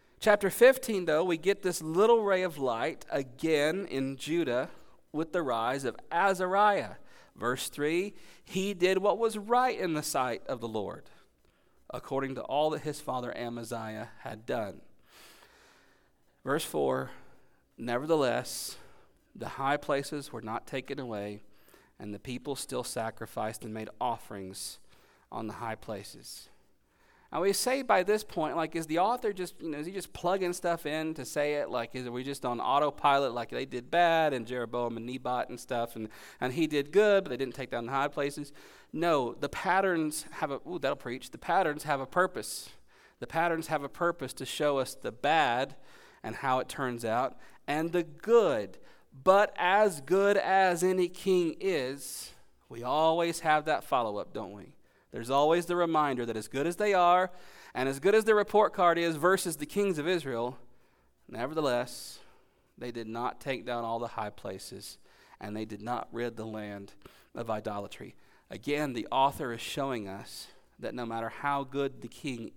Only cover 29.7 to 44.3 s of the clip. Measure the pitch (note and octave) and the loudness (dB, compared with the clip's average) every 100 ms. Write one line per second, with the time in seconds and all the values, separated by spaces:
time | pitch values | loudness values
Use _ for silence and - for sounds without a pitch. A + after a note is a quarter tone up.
29.7 | D3 D#3+ G3 - - E3+ G3 F3+ F3 F3 | -6 -6 -8 -10 -4 0 2 0 -2 -2
30.7 | E3 D3 D#3 D#3+ D#3 B2 D3+ D3 D3 - | -2 -2 -2 -4 -6 -4 -2 0 0 -2
31.7 | A#2+ A#2 B2+ B2 B2 C3+ C#3 B2+ A#2+ - | -2 -4 -6 -6 -6 -6 -4 -4 -2 2
32.7 | C#3 D3 - C#3+ C#3 C3+ A#2+ A2+ B2 C3 | 4 4 2 4 4 4 -2 -4 -6 -4
33.7 | B2 B2 E3+ F3 E3 D#3 C3 A2+ B2+ A#2 | -6 0 4 6 6 4 0 -2 -4 -2
34.7 | B2 A#2+ A2+ A#2 B2+ B2+ B2 - A#2+ - | -2 -2 -4 -8 -6 -4 -2 -4 -8 -4
35.7 | A#2+ A#2 A#2 G#2+ - - - B2+ C3 D#3 | -2 -2 -6 -10 -12 -18 -6 -2 0 0
36.7 | D3 D3 F3+ G#3+ G3 C#3+ B2 C3 A#2+ B2+ | 0 2 4 6 4 2 -4 -4 -6 -6
37.7 | A#2+ A#2 C3+ C#3+ D3+ C#3+ D3 C#3+ - - | -4 -2 -2 0 -2 -4 -4 -12 -14 -20
38.7 | - - D#3 E3+ D3 A#2+ - C#3+ - F#3+ | -20 -10 -2 2 4 2 -2 -6 -2 2
39.7 | F#3+ F#3+ E3+ D#3 - - - D3 C#3 D3+ | 2 4 2 -2 -4 -10 -6 -4 -4 -8
40.7 | F3 C3+ C#3+ B2 B2+ - - - F3+ F3 | -4 -2 -2 -6 -8 -10 -8 0 2 2
41.7 | D3 D3+ C#3 C3 F3+ F#3 A#2+ - - - | 0 -2 -2 0 0 0 -2 -8 -10 -12
42.7 | - - - - - - D#3+ E3+ E3 D#3+ | -18 -20 -20 -20 -14 -6 0 0 0 -2
43.7 | D#3 C#3 - E3+ E3+ B2+ | -4 -4 -2 -2 0 -6